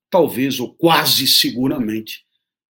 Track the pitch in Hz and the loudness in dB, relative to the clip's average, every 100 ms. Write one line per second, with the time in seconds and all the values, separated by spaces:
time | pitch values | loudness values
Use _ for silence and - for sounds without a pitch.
0 | - 190 135 101 135 - 113 - 165 156 | -2 2 2 0 -4 -4 -8 0 2 2
1 | 151 - 131 - 147 117 135 - 107 110 | 2 0 2 2 0 -2 -2 -2 -4 -6
2 | 113 - _ _ _ _ _ | -8 -16 _ _ _ _ _